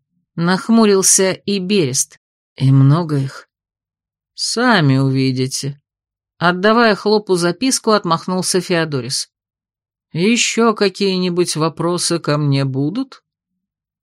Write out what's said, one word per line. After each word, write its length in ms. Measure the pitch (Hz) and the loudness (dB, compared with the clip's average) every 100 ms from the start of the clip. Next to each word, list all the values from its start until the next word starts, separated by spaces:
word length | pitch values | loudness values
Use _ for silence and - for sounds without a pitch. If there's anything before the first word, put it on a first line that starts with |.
| _ _ _ - | _ _ _ -4
нахмурился 960 | 170 185 - 226 214 196 185 - 190 | -2 -2 2 4 4 2 2 2 0
и 260 | 170 - 202 | -2 -4 -4
Берест. 600 | 180 208 139 131 - _ _ _ _ - | 0 0 0 -2 -6 _ _ _ _ -2
"И 140 | 135 | 2
много 460 | 135 135 156 165 143 | 6 6 4 0 -4
их?" 320 | 135 - - _ _ _ _ _ _ _ _ | -4 -10 -20 _ _ _ _ _ _ _ _
"Сами 640 | - - 226 247 208 147 135 | -10 -6 -2 2 2 2 2
увидите", — 840 | 135 135 131 127 131 - 139 143 _ _ _ _ _ - | 0 0 -2 -2 -4 -6 -10 -12 _ _ _ _ _ -2
отдавая 560 | 170 180 208 220 226 | -2 2 2 2 2
Хлопу 420 | 196 208 214 208 180 | 0 0 0 0 0
записку, 560 | 175 175 262 247 - | 0 0 -2 -2 0
отмахнулся 680 | 208 180 160 - 185 175 185 | 0 0 -4 -2 -4 -2 -2
Феодорис. 720 | 175 170 160 143 120 131 - _ _ _ _ _ _ _ _ | 0 -2 -2 -4 -6 -8 -10 _ _ _ _ _ _ _ _
"Ещё 640 | 156 196 233 - - 226 | -2 0 0 0 0 0
какие-нибудь 800 | 220 202 - 196 185 185 175 170 151 | 2 -2 0 -2 0 -2 -2 -2 0
вопросы 640 | 160 151 165 175 - 170 | -4 -2 -4 -2 -2 -4
ко 200 | 170 147 | -2 -2
мне 260 | 147 139 | 0 0
будут?" 600 | 139 131 143 220 262 - _ _ _ _ _ _ _ _ | 0 -2 -4 -4 -8 -12 _ _ _ _ _ _ _ _